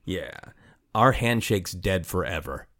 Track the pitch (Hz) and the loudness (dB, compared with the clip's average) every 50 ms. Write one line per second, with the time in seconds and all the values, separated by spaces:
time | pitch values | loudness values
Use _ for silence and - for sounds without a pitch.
0 | - - 92 87 67 - - - - - - _ - - - _ _ _ - 110 | -8 -6 -6 -6 -6 -8 -12 -16 -18 -20 -20 _ -20 -20 -20 _ _ _ 2 6
1 | 117 131 123 - 120 117 117 113 - - 110 98 85 - - 90 - 98 95 92 | 6 6 6 4 2 2 2 2 2 2 0 0 0 -4 -10 -4 -2 0 0 0
2 | 78 - - 90 76 62 85 78 71 67 67 - - _ _ | -2 -2 -2 -2 -2 -2 -4 -4 -6 -6 -10 -10 -12 _ _